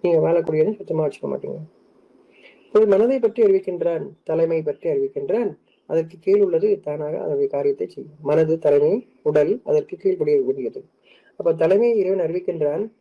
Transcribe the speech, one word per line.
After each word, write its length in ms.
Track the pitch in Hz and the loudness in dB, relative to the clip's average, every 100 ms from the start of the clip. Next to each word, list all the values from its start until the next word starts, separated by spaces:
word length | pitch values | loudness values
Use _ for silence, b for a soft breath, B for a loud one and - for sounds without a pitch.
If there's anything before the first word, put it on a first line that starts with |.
நீங்க 140 | 180 165 | 2 2
வாழக்கூடிய 400 | 160 170 165 156 | 4 2 0 0
இடம் 140 | 165 214 | 0 0
சுத்தமா 240 | 175 165 | -6 -2
வச்சுக்க 240 | 151 - 139 | -2 -4 -8
மாட்டீங்க. 260 | 135 147 - 160 _ _ _ _ _ _ b b b b | -8 -8 -12 -14 _ _ _ _ _ _ b b b b
ஒரு 120 | 214 214 | 2 4
மனதை 320 | 190 233 269 | 4 2 2
பற்றி 240 | 233 - 214 | 0 2 2
அறிவிக்கின்றான், 600 | 190 190 175 165 165 147 - | 2 0 -4 -2 -4 -8 -14
தலைமை 380 | - 160 165 165 | -4 0 0 0
பற்றி 260 | 156 139 170 | -4 -4 -4
அறிவிக்கின்றான். 600 | 139 135 143 139 214 214 151 _ _ _ | -2 -2 -4 -4 -2 -2 -6 _ _ _
அதற்கு 260 | 156 160 170 | -4 -4 -8
கீழ் 260 | - 202 196 | 0 2 2
உள்ளது 240 | 170 208 196 - | 2 0 -2 -4
தானாக 280 | 151 151 165 | -8 -6 -6
அதனுடைய 260 | 165 143 139 | -4 -2 -2
காரியத்தை 340 | 139 143 139 180 | 0 -2 -2 -6
செய்யும். 280 | - 135 - | -10 -18 -10
மனது 340 | 151 151 160 160 | 0 2 2 2
தலைமை, 340 | 151 143 147 214 - _ | 2 4 2 0 -6 _
உடல் 320 | 151 151 151 233 | 0 2 2 -2
அதற்கு 320 | - 151 143 170 | 0 -2 -2 -4
கீழ்ப்படியக்கூடியது. 840 | 196 185 147 147 127 131 120 98 - _ b b b _ | -4 -2 0 2 0 -2 -6 -8 -18 _ b b b _
அப்ப 140 | 165 | -2
தலைமையை 420 | 160 165 196 240 226 | 0 2 4 2 2
இறைவன் 280 | 185 196 160 | 0 0 -2
அறிவிக்கின்றான் 580 | 180 175 165 147 156 226 _ | -4 -4 -2 -2 -2 -6 _